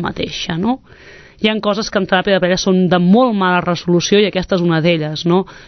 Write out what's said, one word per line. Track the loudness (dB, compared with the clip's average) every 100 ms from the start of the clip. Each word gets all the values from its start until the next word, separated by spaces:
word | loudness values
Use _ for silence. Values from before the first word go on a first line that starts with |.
mateixa, | -6 -6 -8 -8 -6 -4
no? | -2 -4 -8 -20 -20 -20 -20 -4
Hi | -2
ha | -2
coses | -2 -2 -2
que | -4
en | 0
teràpia | 0 0 0
de |
parella | 0 0
són | 2 2 2
de | 2
molt | 4 4 4 0
mala | 0 0
resolució | -2 -4 0 0 2 2
i | 2
aquesta | -2 -2 -2
és | 0
una | 0
d'elles, | 0 0 -2 -4 0
no? | 0 -2 -10